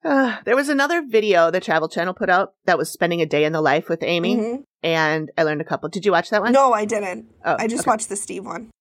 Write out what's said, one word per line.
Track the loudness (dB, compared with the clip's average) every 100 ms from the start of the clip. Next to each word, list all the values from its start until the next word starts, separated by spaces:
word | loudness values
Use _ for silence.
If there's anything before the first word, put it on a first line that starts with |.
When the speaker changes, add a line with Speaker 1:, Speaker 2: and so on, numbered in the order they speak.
| 0
Speaker 1:
Uh, | 2 2 -2 0
there | 0
was | 2
another | 0 0 0
video | 0 0 4 4 4
the | 2
Travel | 0 0 0
Channel | -4 -4
put | -4 0
out | 0 0 _ 0
that | 0
was | 0
spending | -2 -2 0
a | 0
day | 2
in | 2
the | 2
life | 2 2 0
with | -4
Amy. | -2 -2 0 0
Speaker 2:
Mm-hmm. | -2 -6 -12 _
Speaker 1:
And | -2 0 2 0 -4 -2
I |
learned | -2 -2
a |
couple. | -4 -6 -6
Did | -4 0
you |
watch | 0 2
that | -2
one? | 2
Speaker 2:
No, | 4 4
I | 2 -2
didn't. | -4 -4 -10 -14 _
Speaker 1:
Oh, | -4 -2
Speaker 2:
I | -2
just | -4
Speaker 1:
okay. | -2
Speaker 2:
watched | -2 -2
the | -10
Steve | -8 -12 -12
one. | -14 -14 _